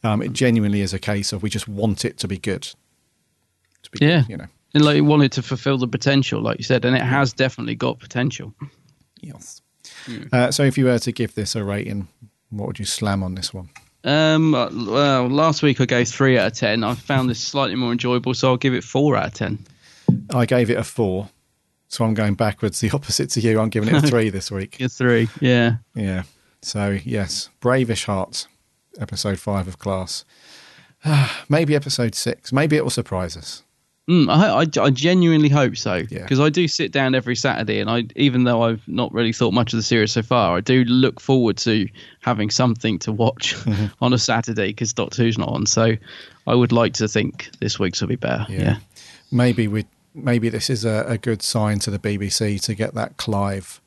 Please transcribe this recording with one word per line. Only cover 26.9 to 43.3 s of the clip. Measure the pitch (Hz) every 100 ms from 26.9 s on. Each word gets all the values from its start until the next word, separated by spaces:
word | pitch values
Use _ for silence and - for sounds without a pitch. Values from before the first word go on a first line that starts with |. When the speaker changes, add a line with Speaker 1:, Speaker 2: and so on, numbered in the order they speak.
| 98 90
Speaker 1:
yes, | 113 95 - - _
Bravish | 123 131 123 110 -
Hearts, | 98 95 - - _ _ _ _ -
episode | 104 98 107 95
five | - 98 92
of | 90
Class. | - 95 92 - - _ - - - - _ _ 151
<sighs> | 147 131 - -
Maybe | 151 160 147
episode | 139 - 120 -
six. | - - -
Maybe | 135 156 147
it |
will | 127
surprise | - - 92 90 82
us. | 78 - _ _ _ _ -
Speaker 2:
Mm, | 175 135
I, | 151 208 104 160 139
I, | 135
I |
genuinely | 127 156 185 170 156 151
hope | 143 131 95
so, | - 92 85
Speaker 1:
Yeah. | - 90
Speaker 2:
'cause | 131
I | 151
do | 156 170
sit | - 156
down | 139 131 131
every | 123 117
Saturday, | 139 - 104 104
and | 104
I, | 117 117 -
even | 139 127
though | 123 117
I've | 117 113 -
not | - 120
really | 113 117
thought | 113 117
much | 104 113
of | 113
the |
series | 107 117 104
so | 120
far, | 110 123 98 87
I |
do | - 127
look | 120 123 131 -
forward | - 135 117 98
to | - 107 95 - - _
having | - 117 104
something | - 127 113 117 -
to | -
watch | 107 113